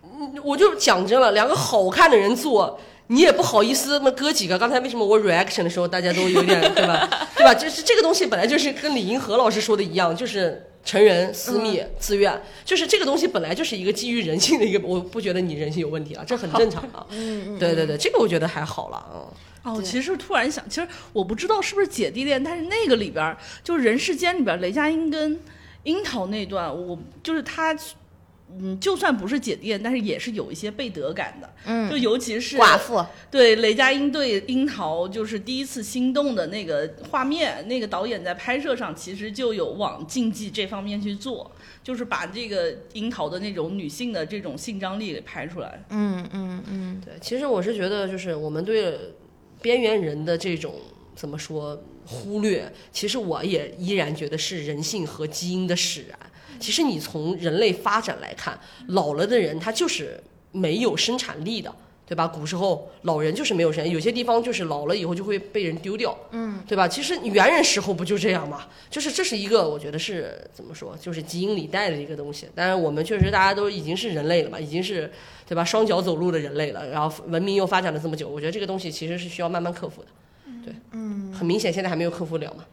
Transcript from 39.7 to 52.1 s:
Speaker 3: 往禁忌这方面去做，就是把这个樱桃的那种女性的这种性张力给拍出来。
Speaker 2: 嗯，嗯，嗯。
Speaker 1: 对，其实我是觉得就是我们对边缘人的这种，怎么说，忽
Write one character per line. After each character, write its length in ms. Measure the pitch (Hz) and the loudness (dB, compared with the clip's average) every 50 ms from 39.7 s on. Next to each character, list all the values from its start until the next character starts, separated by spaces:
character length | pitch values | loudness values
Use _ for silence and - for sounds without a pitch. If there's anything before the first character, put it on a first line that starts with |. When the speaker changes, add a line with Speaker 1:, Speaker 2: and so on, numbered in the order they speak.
Speaker 3:
往 340 | 120 190 208 165 - - 160 151 | -4 -4 -4 -4 -4 -8 -12 -8
禁 220 | - 262 240 220 | -4 -2 -2 -2
忌 200 | 202 - 214 196 | -2 -4 -10 -10
这 160 | 202 220 202 | -6 -6 -6
方 160 | 185 226 196 196 | -6 -6 -8 -8
面 180 | 208 208 208 | -6 -6 -6
去 140 | 202 208 202 | -6 -6 -8
做， 340 | 202 - 262 247 185 - - - - - - - - _ | -8 -8 -10 -10 -10 -12 -16 -18 -20 -20 -20 -20 -18 _
就 100 | - 254 | -10 -8
是 100 | 226 240 | -8 -6
把 220 | - - - 175 | -4 -4 -4 -4
这 220 | 180 190 220 240 220 | -6 -8 -10 -8 -4
个 260 | 202 190 170 165 131 - - - - | -4 -2 -2 -2 -4 -8 -16 -14 -10
樱 140 | 220 208 226 | -8 -6 -6
桃 200 | 240 - 160 147 | -4 -4 -6 -4
的 100 | 170 180 | -4 -6
那 140 | 196 208 196 | -6 -6 -4
种 260 | 175 156 165 190 202 | -4 -6 -4 -4 -6
女 100 | 180 143 | -8 -8
性 240 | - - 247 240 220 | -8 -6 -8 -6 -4
的 140 | 175 156 | -4 -6
这 140 | 151 208 208 | -6 -6 -8
种 180 | - - 127 - | -8 -8 -10 -10
性 220 | - - 220 190 | -10 -10 -8 -6
张 180 | 196 185 190 208 | -6 -6 -6 -6
力 140 | 220 202 151 | -6 -6 -8
给 80 | - | -10
拍 260 | - - - 165 131 | -12 -12 -12 -10 -10
出 140 | 160 175 175 | -10 -10 -10
来。 240 | 120 - - - - - | -10 -12 -12 -16 -14 -8
Speaker 2:
嗯， 380 | 208 214 208 208 190 180 175 - - | -2 -2 0 0 -2 -4 -6 -8 -8
嗯， 300 | 196 190 185 180 180 - 202 | -8 -8 -8 -8 -10 -10 -10
嗯。 320 | 196 190 190 185 185 190 185 | -8 -8 -8 -8 -10 -12 -12
Speaker 1:
对， 100 | - - 160 | -16 -18 -14
其 180 | - - 240 254 | -10 -6 -6 -4
实 80 | 285 | -2
我 160 | 285 240 190 180 | 0 0 0 0
是 100 | 208 233 | -2 -2
觉 140 | 208 185 185 | -2 -2 -2
得 200 | 208 208 196 185 | -2 -2 -4 -4
就 100 | 190 185 | -6 -6
是 160 | 180 185 165 | -6 -6 -6
我 160 | 151 156 151 | -6 -6 -6
们 140 | 151 156 175 | -4 -4 -2
对 340 | 196 226 220 202 180 151 127 101 87 78 - - - - - - - - - - | 0 0 0 0 0 -4 -6 -10 -14 -16 -20 -20 -20 -20 -20 -20 -20 -20 -8 0
边 180 | 233 240 254 | 0 2 2
缘 180 | 240 214 220 208 | 4 2 2 2
人 260 | 185 156 147 151 156 | 0 0 -4 -4 -2
的 120 | 165 170 | -2 -2
这 200 | 165 185 196 170 | -2 0 -4 -4
种， 180 | 156 156 147 - 71 60 55 - - - - - | -4 -6 -8 -10 -12 -16 -18 -20 -20 -20 -20 -18
怎 120 | - - | -12 -12
么 120 | 147 143 151 | -10 -10 -10
说， 420 | - - 156 156 147 147 147 147 - - - - - | -10 -8 -8 -8 -8 -8 -10 -12 -14 -20 -20 -20 -18
忽 360 | - | -14